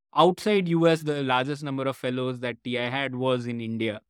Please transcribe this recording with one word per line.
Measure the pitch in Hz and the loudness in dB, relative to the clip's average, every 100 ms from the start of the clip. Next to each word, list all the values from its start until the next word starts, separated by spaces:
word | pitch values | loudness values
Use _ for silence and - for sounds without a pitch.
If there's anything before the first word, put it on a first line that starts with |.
| _ | _
Outside | 147 175 185 214 202 175 | 4 4 4 2 2 2
U | 165 165 | 4 4
S, | 160 | 4
the | 151 143 | 0 -2
largest | 131 127 131 143 | 0 0 0 -4
number | 151 135 | -6 -4
of | 135 127 | -4 -4
fellows | 127 127 127 123 | -4 -2 -4 -4
that | 123 113 | -6 -8
T | 123 120 | -6 -4
I | 120 | -2
had | 135 135 | -2 -4
was | 123 127 123 120 | -2 0 0 -2
in | 117 | -6
India. | 113 113 113 104 | -4 -2 -2 -4